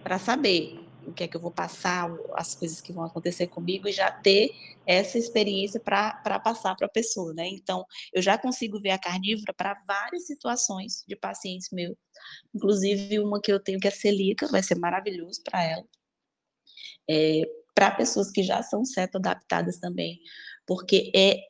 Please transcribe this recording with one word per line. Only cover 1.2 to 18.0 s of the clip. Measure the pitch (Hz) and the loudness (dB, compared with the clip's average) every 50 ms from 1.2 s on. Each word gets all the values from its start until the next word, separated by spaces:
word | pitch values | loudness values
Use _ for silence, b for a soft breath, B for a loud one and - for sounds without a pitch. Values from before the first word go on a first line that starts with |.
| 180 | -8
é | 170 | -8
que | - 170 | -8 -8
eu | |
vou | 170 170 | -8 -8
passar, | 165 - 175 170 - - - 185 180 180 175 170 | -6 -6 -6 -4 -4 -2 0 0 0 0 -2 -4
o, | 170 165 - - - | -6 -8 -10 -8 -6
as | - 170 - - | -2 0 0 -2
coisas | - - 165 160 - | -2 -2 -4 -4 -6
que | - - | -6 -8
vão | 175 180 165 | -8 -8 -8
acontecer | 170 - 170 165 175 175 - 180 175 | -6 -6 -4 -4 -4 -2 -2 -2 -4
comigo | - - 170 175 185 190 190 202 | -4 -8 -4 -4 -4 -2 -2 -4
e | 196 | -2
já | 190 190 196 | 0 0 0
ter | - - - 202 196 196 226 277 B B B B B B _ | 0 2 4 6 6 6 6 4 B B B B B B _
essa | - 180 185 202 202 - 240 | 2 4 4 4 4 2 0
experiência | 226 233 233 233 214 202 196 190 196 202 - 233 | 0 2 2 2 2 2 0 -2 -2 -2 -4 -4
pra, | - - 190 196 208 220 220 | -2 0 2 2 2 0 -2
pra | - - 214 196 202 | -6 -6 -4 -4 0
passar | 202 220 233 226 - 202 185 | 0 -2 -2 0 -2 -4 -2
pra | - - 202 | -2 -4 -2
pessoa, | - 220 233 - - - 185 165 160 | 0 0 0 0 0 -2 -4 -6 -6
né? | 160 170 180 | -6 -6 -6
Então, | 190 190 _ - 185 185 185 _ B B B B B | -8 -10 _ -4 -4 -4 -4 _ B B B B B
eu | 190 | 2
já | 185 196 196 233 | 4 4 4 2
consigo | - 262 247 - - 220 202 214 | 2 -2 -2 -2 -4 -6 -6 -6
ver | 202 196 | -2 0
a | 190 190 | -2 0
carnívora | - 175 175 190 190 202 220 214 214 208 190 | 0 -2 -4 -2 0 -2 -2 -2 -4 -8 -6
pra | _ 185 196 202 202 _ - | _ -4 -4 -4 -6 _ -4
várias | 202 196 208 240 - 349 349 - | -4 -4 -4 -6 -8 -8 -8 -8
situações | 294 285 - 247 240 240 - - 202 185 190 220 - - - _ | -10 -6 -4 -2 0 2 0 0 0 -4 -6 -6 -8 -10 -8 _
de | 202 | -12
pacientes | 202 - 190 196 - - 190 185 185 185 - | -8 -8 -6 -6 -6 -6 -8 -8 -8 -10 -8
meus, | - 185 175 175 - _ _ _ B B B B B B B B _ | -6 -6 -6 -6 -8 _ _ _ B B B B B B B B _
inclusive | 214 - 196 208 196 190 196 202 196 202 202 208 214 | -2 2 2 2 4 4 2 2 0 0 0 0 0
uma | 208 208 202 208 | 0 0 -2 -2
que | 202 - | 0 2
eu | 202 196 | 0 2
tenho | 196 - 190 190 | 2 -2 -4 0
que | 190 196 | 0 0
é | |
celíaca, | 196 - - 214 202 196 196 190 196 - - 294 | 0 2 2 2 4 4 4 2 2 0 -2 0
vai | 277 190 | 2 4
ser | 185 - 185 | 4 4 2
maravilhoso | 175 175 175 175 190 196 208 190 175 165 175 202 - _ | 2 0 -2 -2 -2 -4 -4 -6 -6 -10 -10 -10 -10 _
pra | - - 190 170 | -6 -2 -2 0
ela. | 160 160 170 202 _ _ _ _ _ _ _ _ _ _ _ _ _ _ _ _ B B B B B B B _ - | 0 -2 -6 -8 _ _ _ _ _ _ _ _ _ _ _ _ _ _ _ _ B B B B B B B _ 0
É, | 160 156 156 156 156 156 160 - - - - _ _ | 2 2 4 4 4 2 0 -2 -6 -14 -18 _ _
pra | - 196 202 | 6 6 6
pessoas | 196 - | 4 2